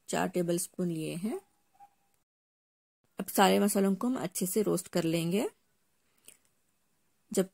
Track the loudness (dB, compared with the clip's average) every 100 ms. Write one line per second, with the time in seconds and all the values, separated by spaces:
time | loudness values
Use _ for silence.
0 | -4 -2 0 0 0 -2 -4 -4 -4 -2
1 | -4 -4 -6 -6 -10 _ _ _ -20 _
2 | _ _ _ _ _ _ _ _ _ _
3 | _ -10 -4 4 4 6 4 2 2 2
4 | -2 -2 -4 -4 -2 0 0 0 -2 -2
5 | 0 0 0 0 -2 -6 _ _ _ _
6 | _ _ -20 -20 _ _ _ _ _ _
7 | _ _ _ -2 0